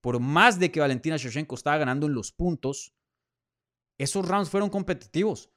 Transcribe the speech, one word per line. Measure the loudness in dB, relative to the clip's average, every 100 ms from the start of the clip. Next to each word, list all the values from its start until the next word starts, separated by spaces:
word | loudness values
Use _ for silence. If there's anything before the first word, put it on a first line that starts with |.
Por | -2 -2
más | 2 6 6 6
de | 0
que | 2
Valentina | 0 0 -2 -4
Shevchenko | -4 -6 -6
estaba | -6 -2 0
ganando | 2 0 0
en |
los | -2 -6
puntos, | _ -2 -2 -4 -6 -12 _ _ _ _ _ _ _ _ _ _ _
esos | -4 -2 0
rounds | 0 2
fueron | 0 0
competitivos. | -2 -4 -6 -4 0 0 -2 -10